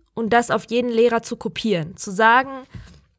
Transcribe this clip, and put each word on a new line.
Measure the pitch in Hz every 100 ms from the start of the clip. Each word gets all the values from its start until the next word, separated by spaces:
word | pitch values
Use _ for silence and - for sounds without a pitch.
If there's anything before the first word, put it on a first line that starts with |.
| _
und | - 220
das | 233 240
auf | - -
jeden | 240 247
Lehrer | 226 240 233
zu | -
kopieren. | 233 208 - 220 175 160 185
Zu | 208
sagen, | 190 220 247 269 262 262 - - - _